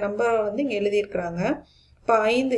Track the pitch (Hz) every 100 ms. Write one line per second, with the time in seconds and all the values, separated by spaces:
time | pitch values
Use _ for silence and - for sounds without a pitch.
0 | 202 208 240 226 208 214 285 208 202 208
1 | 202 185 175 170 202 311 - _ _ _
2 | - 226 214 240 262